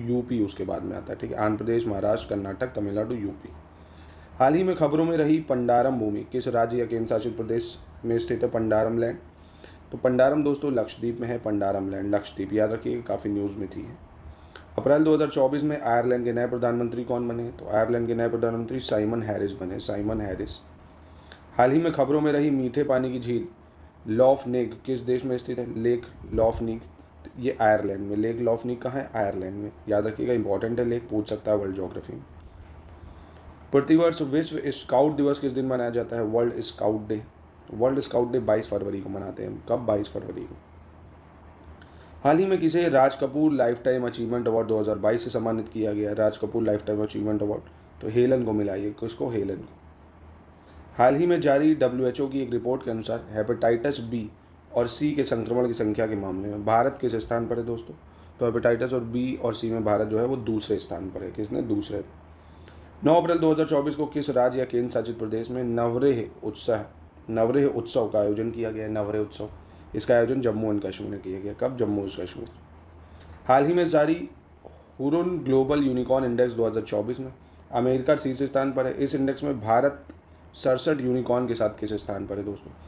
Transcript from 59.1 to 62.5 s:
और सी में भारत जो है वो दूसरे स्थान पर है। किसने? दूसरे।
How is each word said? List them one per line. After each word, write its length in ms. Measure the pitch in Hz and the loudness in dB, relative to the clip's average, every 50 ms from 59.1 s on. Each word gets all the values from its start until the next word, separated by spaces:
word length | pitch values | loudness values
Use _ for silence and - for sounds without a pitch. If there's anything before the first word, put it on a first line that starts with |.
| 117 123 127 131 131 | -4 -2 -2 -2 -4
और 180 | - - 117 110 | -4 -4 -4 -4
सी 160 | 107 117 113 | -2 -4 -4
में 140 | 113 113 104 | -2 0 0
भारत 240 | 107 104 101 110 107 | 2 2 2 2 0
जो 100 | 107 110 | 0 0
है 60 | 120 | 0
वो 100 | 131 135 | 0 -2
दूसरे 420 | 131 110 120 113 107 - - 107 92 | -2 -2 -2 -4 -4 -2 -2 -2 -2
स्थान 300 | - - 87 85 95 92 | -2 -6 -10 -8 -8 -8
पर 120 | 85 - | -10 -8
है। 80 | 95 90 | -10 -10
किसने? 320 | 87 110 107 - 131 - | -8 -8 -6 -4 -4 -4
दूसरे। 420 | 127 113 104 101 - - 101 104 - - - - - - - - - - | -2 -2 -2 -2 -2 -4 -6 -8 -8 -10 -16 -20 -20 -20 -20 -20 -20 -20